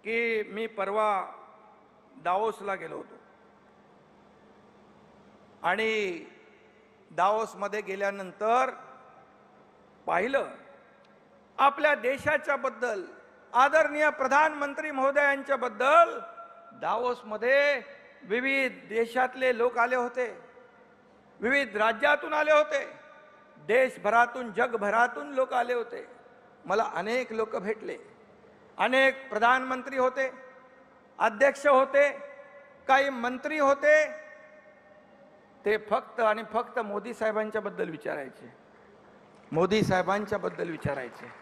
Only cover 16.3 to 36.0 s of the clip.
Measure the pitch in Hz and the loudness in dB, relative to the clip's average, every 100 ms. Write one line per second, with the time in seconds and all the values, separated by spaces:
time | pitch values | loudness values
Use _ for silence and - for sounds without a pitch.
16.3 | - - - - 127 156 214 247 240 214 | -18 -20 -20 -20 -8 -4 -2 -2 -6 -8
17.3 | 214 233 277 285 269 208 - - - 214 | -4 2 4 4 0 -6 -20 -20 -20 -4
18.3 | 226 262 269 254 185 165 220 226 247 254 | -2 0 0 -2 -4 -6 -2 0 0 0
19.3 | 262 262 233 240 240 240 254 240 247 240 | 0 0 2 0 2 0 0 -2 -4 -6
20.3 | 185 - - - - - _ _ _ _ | -8 -20 -20 -20 -20 -20 _ _ _ _
21.3 | _ 220 277 262 202 214 214 294 294 320 | _ 0 2 0 2 0 2 2 2 0
22.3 | 302 302 302 302 285 - - - - - | -2 4 4 4 -2 -4 -14 -20 -20 -20
23.3 | - - - 147 233 262 - 196 233 240 | -20 -20 -20 0 2 2 0 2 4 4
24.3 | 262 240 190 247 226 202 220 240 262 294 | 0 -6 -2 -2 0 0 2 2 0 -6
25.3 | 269 254 254 240 247 226 - - - - | -2 0 0 0 -2 -4 -12 -16 -20 -20
26.3 | - - _ - 202 214 165 196 247 247 | -20 -20 _ -4 -2 0 -4 -4 -4 -4
27.3 | 226 220 226 196 214 - 135 - - - | -4 -4 -4 -4 -6 -8 -12 -14 -20 -20
28.3 | - - - - - 214 262 269 262 - | -20 -20 -20 -20 -2 2 6 6 4 -6
29.3 | 208 233 262 262 262 262 262 254 262 262 | 2 4 4 0 -6 -4 0 0 0 -4
30.3 | 254 - - - - - - _ - 220 | -6 -20 -20 -20 -20 -20 -20 _ 0 0
31.3 | 208 277 269 294 262 269 277 285 - - | 4 2 4 4 6 6 4 2 0 -16
32.3 | - - - - - - 269 277 254 240 | -18 -20 -20 -20 -14 2 4 4 -2 -6
33.3 | 254 294 311 277 277 294 302 294 - - | -4 -6 0 2 4 6 4 4 -4 -18
34.3 | - - - - - - - - - - | -20 -20 -20 -20 -20 -20 -20 -20 -20 -20
35.3 | - _ - 202 214 214 226 | -20 _ -6 -2 -2 0 -4